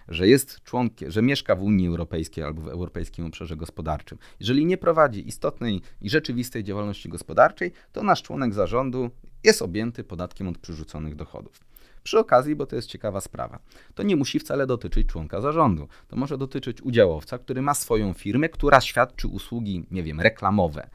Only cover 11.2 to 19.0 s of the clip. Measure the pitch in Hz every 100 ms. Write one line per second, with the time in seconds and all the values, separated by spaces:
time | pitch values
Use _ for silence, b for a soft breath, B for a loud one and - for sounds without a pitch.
11.2 | 76 - - _ - b b b - 220
12.2 | 220 127 143 151 139 123 - - 110 98
13.2 | - - - - b b b - 208 165
14.2 | - 151 - 139 131 120 90 - 104 85
15.2 | 78 92 135 165 143 80 73 b - -
16.2 | 143 135 135 139 127 - 127 117 98 78
17.2 | - 127 - 127 139 143 - 110 101 90
18.2 | 101 117 160 - 143 135 - -